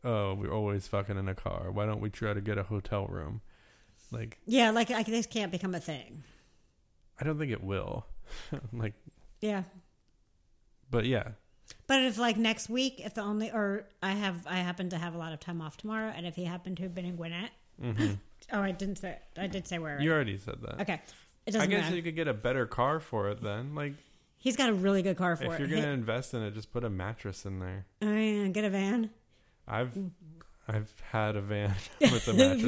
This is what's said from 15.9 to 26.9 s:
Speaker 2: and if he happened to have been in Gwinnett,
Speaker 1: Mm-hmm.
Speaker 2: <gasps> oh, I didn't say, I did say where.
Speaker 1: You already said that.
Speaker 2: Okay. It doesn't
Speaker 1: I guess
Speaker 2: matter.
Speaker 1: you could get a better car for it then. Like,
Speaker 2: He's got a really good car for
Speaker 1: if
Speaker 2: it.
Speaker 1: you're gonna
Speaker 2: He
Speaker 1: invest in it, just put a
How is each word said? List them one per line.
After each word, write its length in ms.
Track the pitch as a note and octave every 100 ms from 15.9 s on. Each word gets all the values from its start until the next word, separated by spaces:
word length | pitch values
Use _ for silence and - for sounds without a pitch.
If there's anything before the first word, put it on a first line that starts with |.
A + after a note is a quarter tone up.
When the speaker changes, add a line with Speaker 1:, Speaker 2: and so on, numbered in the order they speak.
| A3 A3
Speaker 2:
and 120 | - F3
if 80 | E3
he 80 |
happened 320 | F3 F3 F3+ E3+
to 40 |
have 120 | F#3
been 120 | F3 F3+
in 100 | E3+
Gwinnett, 340 | E3 E3+ G#3 - - -
Speaker 1:
Mm-hmm. 300 | B2 A2 G#2+ G2 -
Speaker 2:
<gasps> 200 | - -
oh, 80 | G#3
I 120 | G3
didn't 240 | F3 G3+ F#3
say, 200 | F#3+ - - -
I 80 | F#3+
did 200 | F#3+ -
say 120 | E3+
where. 200 | D#3 C#3+
Speaker 1:
You 100 | D3+
already 240 | D#3 A#2+ G2
said 240 | - -
that. 180 | - -
Speaker 2:
Okay. 180 | G3+ E3 - - - _ -
It 60 |
doesn't 100 | G#3+
Speaker 1:
I 40 | G3
guess 180 | G3+
Speaker 2:
matter. 120 | D#3+ F3
Speaker 1:
you 60 |
could 120 | E3 D#3+
get 120 | D#3
a 60 |
better 320 | G#2+ A#2+ C3 A#2
car 340 | - B2+ D#3
for 300 | D#3 A2 G2+
it 100 | G#2
then. 320 | G#2+ G#2 C3+
Like, 200 | D3+ C#3+ C#3+ - - _ _
Speaker 2:
He's 140 | C4 C#4
got 140 | B3+
a 40 |
really 280 | G3+ F#3+ G3
good 140 | F#3+ F3+
car 180 | F3+ E3
for 80 |
Speaker 1:
if 80 | C3
Speaker 2:
it. 60 | E3
Speaker 1:
you're 80 | C#3
gonna 140 | D#3 D3+
Speaker 2:
He 40 |
Speaker 1:
invest 400 | C#3 A2+ A#2 C3
in 80 | B2
it, 100 | G#2+
just 180 | G#2+ G#2+
put 100 | -
a 60 | A#2